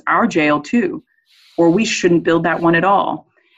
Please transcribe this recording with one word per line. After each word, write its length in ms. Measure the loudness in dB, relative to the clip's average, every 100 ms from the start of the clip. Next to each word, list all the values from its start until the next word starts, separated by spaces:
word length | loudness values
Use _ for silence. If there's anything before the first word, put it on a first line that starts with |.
| -2
our 200 | 0 0
jail 360 | 0 0 -2
too, 400 | -2 -2 -2 -6 -16 _ _ _ _ 0
or 100 | 2
we 160 | 2
shouldn't 400 | 0 -2 2 2
build 180 | 2 0
that 160 | 0 0
one 120 | 0
at 100 | 2
all." 420 | 2 0 0 -6 -12 _ _